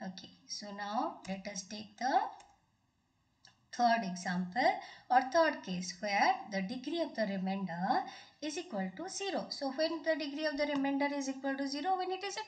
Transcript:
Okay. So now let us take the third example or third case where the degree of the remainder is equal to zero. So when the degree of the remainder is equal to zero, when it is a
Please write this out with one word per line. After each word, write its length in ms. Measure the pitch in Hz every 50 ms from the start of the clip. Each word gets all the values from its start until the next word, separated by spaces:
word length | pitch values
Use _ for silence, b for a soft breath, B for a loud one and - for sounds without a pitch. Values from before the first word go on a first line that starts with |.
| 220
Okay. 280 | 190 - - - - - - _
So 200 | - - - 208 202 196
now 440 | 202 208 202 214 240 311 349 349 - -
let 200 | 185 190 196 - 202
us 140 | 202 185 -
take 340 | - 214 214 214 - -
the 240 | - 233 262 311 392 - - - - - - _ _ _ _ _ _ _ _ _ _ _ _ _ _ _ _ _ _ - - - _ _ _ -
third 300 | - 240 233 226 226 202
example 640 | 185 180 - - 185 180 180 185 - - 240 285 359 440 B B B B B B -
or 120 | 247 254 254 262 -
third 300 | 330 320 302 - - -
case 300 | 196 180 180 180 - - -
where 340 | - 208 202 208 262 349 381 - - - 202
the 100 | 196 190
degree 380 | 190 247 262 - 302 330 339
of 160 | 320 285 -
the 60 | - 214
remainder 800 | 196 196 190 185 190 190 196 190 170 165 170 180 208 285 381 381 B B B B B B _ 285
is 160 | 311 - 349
equal 300 | 339 - - 196 190 190 -
to 120 | - 330 381
zero. 380 | - - 392 392 330 233 185 -
So 240 | - - 285 269 254
when 300 | 302 311 330 330 320 -
the 120 | 320 320
degree 280 | 294 311 277 277 302 311
of 140 | 302 294 277
the 80 | 294
remainder 420 | 294 285 277 269 277 277 277 285 285 285
is 180 | 285 269 269
equal 260 | 269 - - 277 269
to 100 | 269 277
zero, 300 | 269 269 294 302 370 381
when 160 | 370 370 370 370
it 100 | 370 392
is 140 | 403 392
a 100 | 440 440